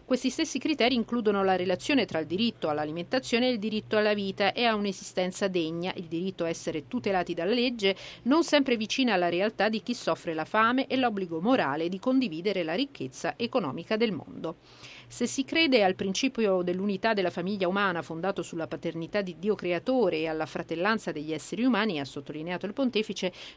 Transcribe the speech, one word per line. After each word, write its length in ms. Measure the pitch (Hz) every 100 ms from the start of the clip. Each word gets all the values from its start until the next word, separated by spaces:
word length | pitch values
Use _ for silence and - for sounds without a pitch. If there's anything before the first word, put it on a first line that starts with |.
questi 260 | - 254 262
stessi 300 | - 320 262
criteri 340 | 311 294 233
includono 480 | 254 214 240 214 202
la 140 | 190 185
relazione 480 | 185 180 - 277 185
tra 140 | 160
il 60 | 160
diritto 420 | 180 233 226 160
all'alimentazione 800 | 151 151 165 175 262 262 233 254
e 40 |
il 60 | 240
diritto 380 | 214 214 - 214
alla 180 | 208
vita 380 | 208 196 190 202
e 140 | - 240
a 100 | 214
un'esistenza 720 | 202 190 - - 214 - 196
degna, 440 | 180 160 170 175 -
il 80 |
diritto 400 | 165 165 190 -
a 40 | 165
essere 380 | 165 - 160 135
tutelati 480 | 247 208 190 175
dalla 200 | 170 185
legge, 420 | 240 247 240 196 190 - -
non 220 | 233 311
sempre 320 | - 294 269 233
vicina 380 | 220 - 226
alla 140 | 180 175
realtà 400 | 175 214 - 208
di 140 | 220
chi 120 | -
soffre 380 | 240 - 165 -
la 120 | 160
fame 420 | 156 214 226 254 -
e 100 | 262
l'obbligo 440 | 240 202 180 160
morale 480 | 208 254 151 147 170
di 100 | 185
condividere 640 | 262 262 233 156 190 185
la 120 | 160
ricchezza 600 | 180 277 - 131 - 165 -
economica 600 | 240 262 156 156 170 220
del 160 | 226
mondo. 440 | 165 - - 165 165 - - - - -
Se 200 | - 240
si 180 | -
crede 400 | 262 330 330 247
al 100 | 190
principio 680 | 185 190 190 269 233 208 185
dell'unità 520 | 180 185 208 190 226
della 160 | 208 175
famiglia 380 | 170 175 208 175
umana 340 | 202 196 170
fondato 400 | - 165 185 190
sulla 240 | 160 170 156
paternità 560 | 156 170 160 165 208
di 140 | 185 156
Dio 160 | 202
creatore 640 | 196 175 170 208 254 190 156
e 100 | 160
alla 180 | 156 156
fratellanza 640 | 165 165 165 196 220 -
degli 200 | 151 147
esseri 320 | 156 - 175
umani, 360 | 254 202 220 151
ha 40 |
sottolineato 600 | 139 147 - 151 165 175 190
il 80 |
pontefice, 580 | 214 262 202 214 190 185 - -